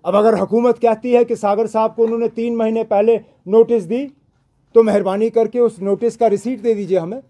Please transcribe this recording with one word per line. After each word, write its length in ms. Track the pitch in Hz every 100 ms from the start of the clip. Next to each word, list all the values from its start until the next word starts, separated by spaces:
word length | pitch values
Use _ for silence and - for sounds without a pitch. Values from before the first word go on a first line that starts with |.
अब 100 | 175
अगर 240 | 196 214 208
हुकूमत 400 | 190 220 247 233
कहती 340 | 233 220 247
है 120 | 240
कि 120 | 240 233
सागर 300 | 208 208 220
साहब 280 | 220 220
को 100 | 226
उन्होंने 240 | 226 226 226
तीन 280 | 226 233 233
महीने 280 | 220 226
पहले 320 | 226 202 220 226 - _ 180
notice 340 | 220 226 233
दी, 240 | 170 233 277 _ _ _ _ _ _
तो 80 | 226
मेहरबानी 480 | 226 202 185 196 226
करके 300 | 226 226 240
उस 200 | 233 220
notice 360 | 196 196 233 220
का 100 | 226
रिसीट 340 | 202 233 247
दे 140 | 226
दीजिए 240 | 214 185 185
हमें। 240 | 170 247